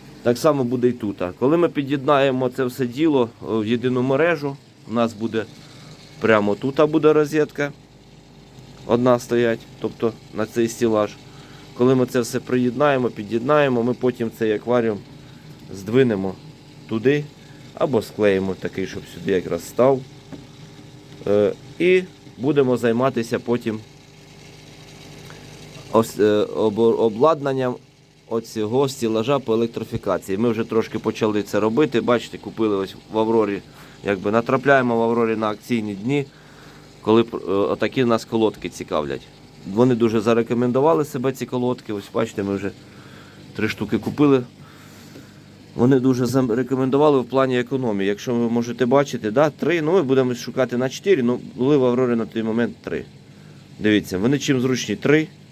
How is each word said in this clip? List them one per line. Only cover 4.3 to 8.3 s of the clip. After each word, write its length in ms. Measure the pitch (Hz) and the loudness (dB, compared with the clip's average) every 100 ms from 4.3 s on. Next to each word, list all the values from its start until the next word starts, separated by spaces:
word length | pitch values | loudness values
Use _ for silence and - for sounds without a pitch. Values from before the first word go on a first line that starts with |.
| 160 143 139 - - - | 0 -6 -10 -16 -20 -6
у 20 | |
нас 200 | 113 113 | -2 -2
буде 320 | 101 110 110 104 - - - - - - - | -2 -4 -4 -6 -10 -20 -20 -20 -20 -20 -2
прямо 340 | 110 107 104 | 4 4 4
тут, 260 | 101 131 139 | 0 -2 2
а, 60 | 151 | 2
буде 260 | 156 151 | 4 4
розетка. 600 | 151 147 156 147 - 143 143 - - - - - | 4 2 0 -2 -4 -6 -8 -20 -20 -20 -20 -20